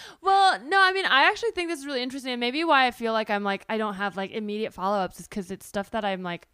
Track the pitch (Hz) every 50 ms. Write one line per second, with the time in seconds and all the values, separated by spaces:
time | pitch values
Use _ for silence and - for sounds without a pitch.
0 | - - - _ - 381 392 392 392 381 339 - 226 285 381 392 381 370 370 381
1 | 370 269 262 269 302 349 427 403 - 453 - 359 349 330 339 277 277 285 285 247
2 | 247 262 254 277 240 262 247 240 240 240 247 302 339 330 294 269 262 247 - -
3 | 233 226 220 220 214 - 208 202 202 202 196 190 - - 220 220 220 208 202 185
4 | 202 202 175 196 190 185 - 226 214 208 208 208 220 - - - 180 196 208 202
5 | 185 175 - - - - - 214 185 175 190 180 - - - 208 196 - - 226
6 | 208 202 190 185 185 180 175 165 - _